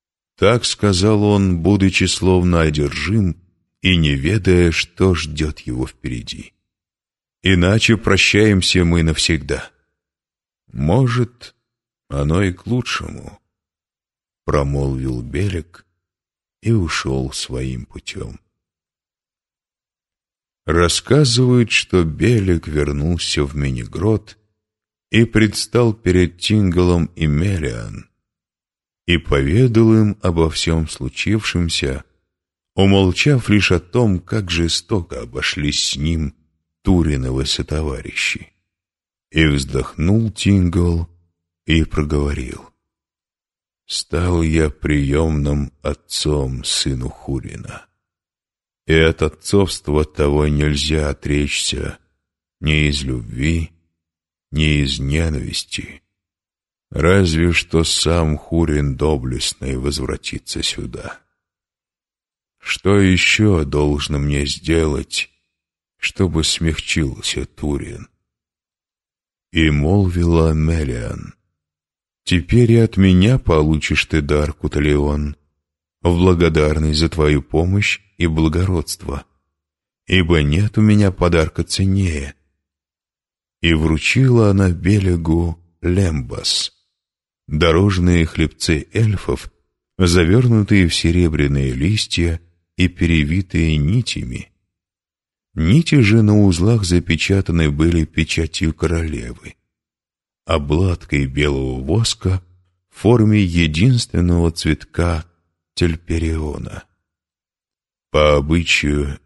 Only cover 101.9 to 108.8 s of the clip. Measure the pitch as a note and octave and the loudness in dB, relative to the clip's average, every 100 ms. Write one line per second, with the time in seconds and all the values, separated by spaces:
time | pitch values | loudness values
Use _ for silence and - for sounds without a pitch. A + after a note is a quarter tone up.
101.9 | G#2 A2+ - F#2+ F#2 - _ _ _ _ | -2 -2 -4 -4 -4 -6 _ _ _ _
102.9 | - G2+ A#2+ G#2+ G#2+ F#2 F2 E2 D2+ B2+ | -2 2 4 4 4 2 2 0 2 2
103.9 | A#2+ - E2+ F2 F2 E2+ - D#2+ D2+ - | 2 0 0 2 2 0 0 -2 -2 -4
104.9 | - E2+ D#2 - _ _ _ _ - F2 | -4 -2 -2 -8 _ _ _ _ -2 -2
105.9 | D#2+ - E2 D#2+ D#2+ D2+ - - - - | -2 -6 -4 -2 -4 -6 -8 -12 -16 -20
106.9 | _ _ _ _ _ _ _ _ _ _ | _ _ _ _ _ _ _ _ _ _
107.9 | _ _ D2+ D2+ D2 C#2+ E2+ E2 - | _ _ 0 2 2 2 -2 0 -2